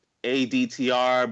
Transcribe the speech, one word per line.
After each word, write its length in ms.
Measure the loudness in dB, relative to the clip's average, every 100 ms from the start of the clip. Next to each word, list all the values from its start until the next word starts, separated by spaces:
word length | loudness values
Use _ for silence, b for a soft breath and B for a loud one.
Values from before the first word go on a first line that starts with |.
| _ _ -4
A 200 | -2 0
D 220 | 0 -2
T 240 | -2 0
R 360 | 2 2 2 0